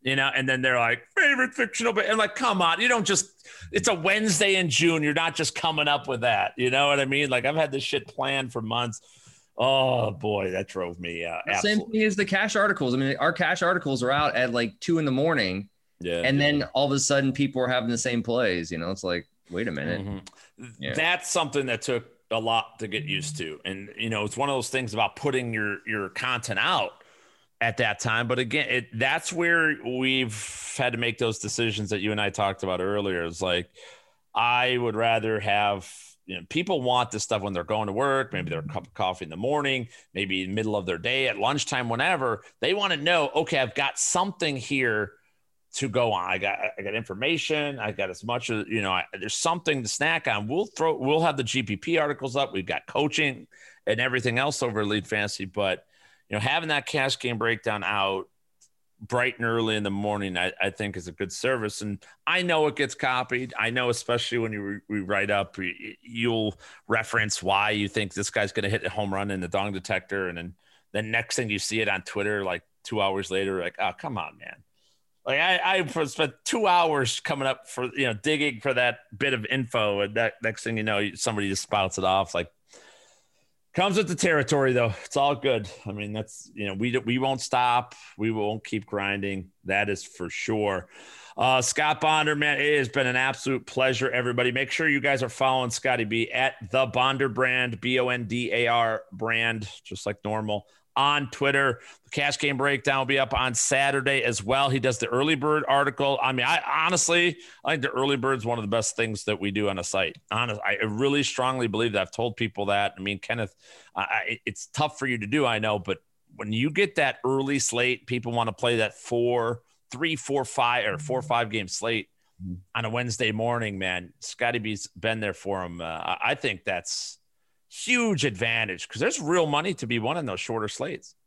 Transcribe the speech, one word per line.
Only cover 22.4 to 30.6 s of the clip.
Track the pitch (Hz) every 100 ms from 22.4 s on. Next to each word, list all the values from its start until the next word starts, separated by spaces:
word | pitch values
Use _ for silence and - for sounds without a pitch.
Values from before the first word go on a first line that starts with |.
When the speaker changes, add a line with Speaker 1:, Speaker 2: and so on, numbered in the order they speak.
| 113 113 - -
Speaker 1:
to | 110
get | 104
used | 78 95 87 -
to. | 82 76 -
And, | 95 101 -
you | 113
know, | 110
it's | 104 110
one | 139
of |
those | 135 123
things | 131 123
about | 107 104 -
putting | 147 131 120
your, | 110 104 101 -
your | 107 95
content | - 127 123 117 98
out | 127 175 95 - - - _ _ _ _
at | 117 107
that | 117 104
time. | 120 113 120
But | 127
again, | 123 143 135
it, | 123 120 113
that's | 131 156 -
where | 170 170 170 160 151
we've | - 127 131 131 127 107 - -